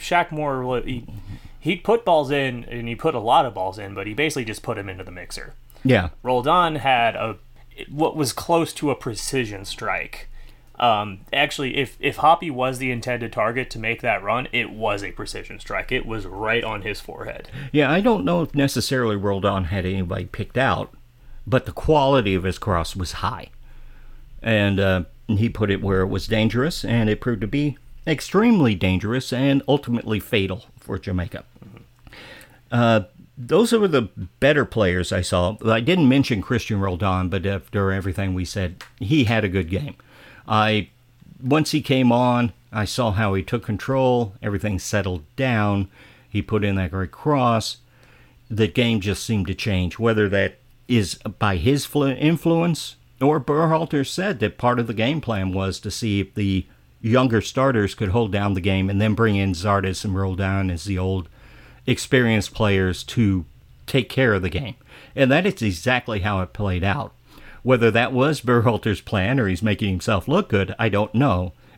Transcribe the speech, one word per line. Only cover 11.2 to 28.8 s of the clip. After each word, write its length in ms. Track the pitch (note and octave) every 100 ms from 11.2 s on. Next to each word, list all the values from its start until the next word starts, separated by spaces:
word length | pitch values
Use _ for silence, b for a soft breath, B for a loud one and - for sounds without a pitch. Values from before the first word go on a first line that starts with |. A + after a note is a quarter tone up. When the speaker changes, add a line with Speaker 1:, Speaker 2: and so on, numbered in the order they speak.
| -
Speaker 1:
actually, 440 | - D3 - C3+ A#2+
if, 200 | C3 -
if 180 | C#3 -
Hoppy 340 | D3 E3+ F3
was 260 | B2 B2+ B2+
the 140 | C3
intended 420 | A#2+ A#2 A#2+ A#2
target 360 | - A2 A#2+ B2
to 80 | A#2+
make 220 | A2 A#2
that 200 | B2 G2+
run, 260 | G2 A2+ B2
it 180 | A#2+ A2
was 340 | G#2 A2 G2+
a 80 | G2+
precision 480 | - G2 A2 F2+ F#2+
strike. 320 | - G2 F#2
It 140 | C3+ A2
was 200 | A2 F#2
right 380 | F#2 A2 A2+
on 200 | A2+ G#2+
his 160 | G#2 G2+
forehead. 500 | - - G#2+ - - B C#3
Speaker 2:
Yeah, 200 | D3 C#3
I 80 | E3
don't 240 | G3+ -
know 200 | F3 F3
if 100 | D#3+
necessarily 600 | C#3+ C#3 - - C3+ A#2 G#2
Roldan 500 | G2+ G2 G2 G2 F2
had 200 | G2 F2+
anybody 400 | F#2+ F2 - F2+
picked 320 | - G2+ -
out, 360 | C3 G2 G#2 - - b b b -
but 180 | B2+ -
the 60 |
quality 640 | - - D3+ C#3 C#3 G2+ F#2+
of 80 |
his 160 | F2+ F2
cross 360 | - F2+ E2 -
was 180 | F2+
high. 360 | - - A2 - - b b b b b b b -
And, 380 | - A2 G2+ G2
uh, 240 | G2 F#2 E2+ - -
he 220 | G2+ A2+
put 220 | - G2+
it 100 | G2
where 200 | F#2+ F#2+
it 60 | F#2+
was 200 | G2 -
dangerous, 580 | A2 A2+ G#2+ C#3+ - -
and 240 | A#2 A2
it 100 | G#2+
proved 200 | - A#2
to 60 | G#2
be 300 | C3+ D3 C3 - - -
extremely 720 | D3+ - F#3 A#3 A3 C3
dangerous 580 | G2+